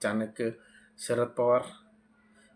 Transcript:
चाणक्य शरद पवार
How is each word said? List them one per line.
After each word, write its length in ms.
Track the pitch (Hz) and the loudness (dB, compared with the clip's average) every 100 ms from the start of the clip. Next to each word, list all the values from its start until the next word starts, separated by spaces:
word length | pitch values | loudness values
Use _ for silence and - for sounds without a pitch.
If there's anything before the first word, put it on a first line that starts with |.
चाणक्य 480 | 107 110 110 - 113 113 - - - - | -2 -2 -2 -4 -4 -6 -14 -20 -20 -10
शरद 300 | - 120 117 | -2 0 0
पवार 340 | - 120 123 - - - - _ _ _ _ - | 0 2 2 0 -12 -20 -20 _ _ _ _ -20